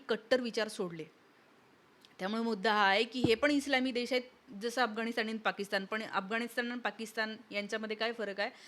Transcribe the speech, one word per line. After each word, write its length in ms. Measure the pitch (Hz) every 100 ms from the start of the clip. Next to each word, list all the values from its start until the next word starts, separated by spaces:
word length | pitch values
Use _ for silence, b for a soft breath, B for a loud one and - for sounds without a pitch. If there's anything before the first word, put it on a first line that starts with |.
| -
कट्टर 320 | 220 - 254
विचार 260 | 240 220 214
सोडले. 360 | 214 185 165 156 _ _ _ _ _ _ _ _ _ - -
त्यामुळे 240 | 185 220
मुद्दा 300 | 233 214 214
हा 120 | 214 196
आहे 180 | 196
की 160 | 240 254
हे 160 | 233 220
पण 160 | 294
इस्लामी 400 | 294 285 262 262
देश 220 | 240 240
आहेत, 400 | 254 247 - - 202
जसं 200 | 233 247
अफगाणिस्तान 480 | 240 214 226 233 220
आणि 80 | 220
पाकिस्तान. 480 | 214 185 196 202 190
पण 180 | 214
अफगाणिस्तान 680 | 220 196 190 226 233 - 240
आणि 80 | 247
पाकिस्तान 560 | 226 202 220 - 220 220 -
यांच्यामध्ये 440 | 202 202 220 214 220
काय 160 | 226
फरक 280 | 233 202 196
आहे? 100 | 220 -